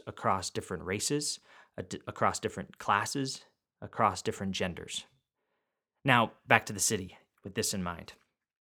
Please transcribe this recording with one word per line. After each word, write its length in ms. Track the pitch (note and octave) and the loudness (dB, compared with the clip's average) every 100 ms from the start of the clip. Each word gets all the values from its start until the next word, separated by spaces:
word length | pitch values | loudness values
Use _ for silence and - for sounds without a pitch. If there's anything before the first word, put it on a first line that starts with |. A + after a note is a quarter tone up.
| - | -12
across 460 | - A#2 F#2+ F2+ | -4 0 0 -2
different 320 | A2+ - F2+ | -6 -6 -6
races, 560 | E2 G#2 - D3 D3 - _ - - - | -4 -2 0 0 -2 -8 _ -20 -16 -12
uh, 60 | F#2+ | -10
d-, 140 | - - | -10 -8
across 320 | - G#2 - | 0 2 2
different 380 | G#2 - - - | -4 -6 -10 -6
classes, 640 | - G#2 A2+ C#3+ C3+ - - _ _ - | 2 2 2 -2 -4 -6 -12 _ _ -16
across 400 | G#2 - G#2+ F#2 | -6 2 2 2
different 300 | - - G2 | -4 -2 -2
genders. 540 | F#2 F#2 E2 - - - _ _ _ _ _ _ _ _ _ | -2 -4 -4 -8 -10 -10 _ _ _ _ _ _ _ _ _
Now, 300 | C#3 A#2+ G#2+ - - | 4 6 4 0 4
back 180 | A2+ - | 4 4
to 80 | |
the 60 | G2+ | -2
city 380 | - G#2 F#2 - _ _ | 0 0 -4 -12 _ _
with 120 | G2+ G2+ | -8 -2
this 180 | G#2 | -2
in 80 | G2+ | -2
mind. 320 | F2 E2+ E2 - _ _ _ _ | -4 -6 -10 -18 _ _ _ _